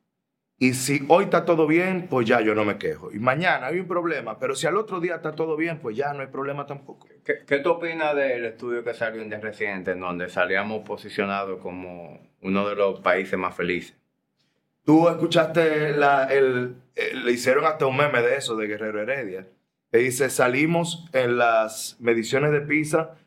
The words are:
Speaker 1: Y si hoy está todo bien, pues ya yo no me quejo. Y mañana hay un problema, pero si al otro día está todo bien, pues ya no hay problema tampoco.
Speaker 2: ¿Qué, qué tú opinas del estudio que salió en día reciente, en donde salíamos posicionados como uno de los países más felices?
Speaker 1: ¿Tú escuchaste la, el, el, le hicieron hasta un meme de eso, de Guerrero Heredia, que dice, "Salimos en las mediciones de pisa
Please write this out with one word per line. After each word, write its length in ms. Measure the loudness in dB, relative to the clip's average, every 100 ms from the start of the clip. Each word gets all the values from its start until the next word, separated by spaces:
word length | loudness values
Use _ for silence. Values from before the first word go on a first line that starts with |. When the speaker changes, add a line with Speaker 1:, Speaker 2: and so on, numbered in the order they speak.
| _ _ _ _ _ 0
Speaker 1:
Y 160 | 0 2
si 280 | -2 0 4
hoy 160 | 4 6
está 180 | 2
todo 240 | 4 4 4
bien, 400 | 2 2 -2 -2
pues 160 | 0 4
ya 140 | 4
yo 160 | 4 2
no 80 |
me 140 | 0 -2
quejo. 340 | -4 -6 -10
Y 80 | -4
mañana 480 | 0 0 2 0 -2
hay 120 | -4
un 80 | -4
problema, 520 | -2 -2 -4 -6 -6
pero 160 | -6 -2
si 100 | -2
al 120 | -2
otro 240 | -2 -4
día 140 | -6 -6
está 180 | -6
todo 240 | -4 -4 -2
bien, 220 | -4 -6
pues 180 | -6 -4
ya 160 | -4
no 80 | -6
hay 60 | -10
problema 380 | -8 -8 -8 -10
tampoco. 420 | -14 -16 -20 _ _ -6
Speaker 2:
¿Qué, 140 | -6 -2
qué 140 | 0
tú 120 | 2
opinas 440 | 0 -4 -2 0 0
del 300 | 0 -2 -6
estudio 380 | -8 -6 -6
que 100 | -4
salió 280 | -4 -6 -6
en 80 | -10
día 100 | -10
reciente, 500 | -10 -6 -6 -4 -4
en 80 | -4
donde 300 | -4 -6 -4
salíamos 560 | -2 0 0 -2 -6 -8
posicionados 720 | -12 -8 -4 -2 -2 -6 -8
como 600 | -12 -12 -12 -14 -16 -20 _ _
uno 280 | -2 0 0
de 60 | 0
los 260 | 0 2
países 360 | 2 2 0 -4
más 160 | -4 -4
felices? 420 | -4 -4 -6 _ _ _ _ _ _ _ _ _ 4
Speaker 1:
¿Tú 240 | 6 6
escuchaste 880 | 2 2 2 2 2 2 2 0 2
la, 280 | 4 4 4
el, 500 | 4 4 2 -2 -8 _ -6
el, 300 | -6 -2 0
le 60 |
hicieron 320 | 2 2 2 2
hasta 200 | 2 0
un 120 | 2
meme 240 | 2 4
de 140 | 2 0
eso, 180 | -2 -4
de 120 | -4
Guerrero 340 | -4 -4 -4
Heredia, 460 | -4 -4 -6 -10 -14 _ _ _ _
que 60 | 2
dice, 320 | 4 2 0
"Salimos 800 | 2 2 2 2 2 -2 -6 -4
en 240 | 0 2 2
las 600 | 4 2 0 -4 -12 -2
mediciones 520 | 2 2 2 0 2
de 100 | 0
pisa 540 | 0 -2 0 0 -2 -10